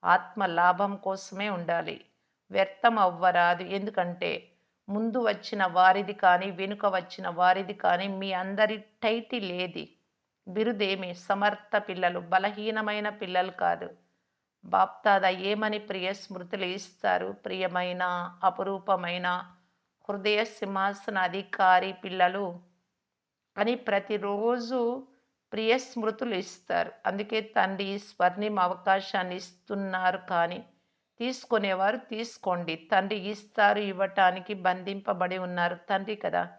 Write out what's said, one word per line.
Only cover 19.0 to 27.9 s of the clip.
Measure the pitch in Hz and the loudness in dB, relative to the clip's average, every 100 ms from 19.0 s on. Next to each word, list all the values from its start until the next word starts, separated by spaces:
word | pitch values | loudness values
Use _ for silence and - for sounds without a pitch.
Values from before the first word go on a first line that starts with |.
| 175 180 180 180 185 - _ _ _ _ - | 0 -4 -2 -4 -6 -18 _ _ _ _ -8
హృదయ | 202 196 208 220 | -4 0 0 0
సింహాసన | - 196 196 196 202 - 196 | -4 -6 0 -2 -2 -6 -2
అధికారి | 185 185 196 - 190 185 190 | -2 -2 -8 2 6 6 4
పిల్లలు | 190 190 185 180 190 196 175 _ _ _ _ _ _ _ _ _ - | -6 -8 2 2 2 -6 -8 _ _ _ _ _ _ _ _ _ -2
అని | 208 247 | 0 0
ప్రతిరోజు | 247 202 196 208 202 202 226 247 233 254 233 254 269 _ _ _ _ | 0 0 0 -4 -2 0 0 0 -2 -2 -2 -2 -10 _ _ _ _
ప్రియ | 202 220 240 | -4 2 0
స్మృతులు | 262 - 214 214 247 190 | 0 -4 -4 -4 -4 -4
ఇస్తారు. | 202 - _ 175 165 - - | -6 -14 _ -2 -2 -4 -6
అందుకే | 196 208 220 214 - | -4 -2 -4 -2 0
తండ్రి | 190 190 196 | 0 0 -4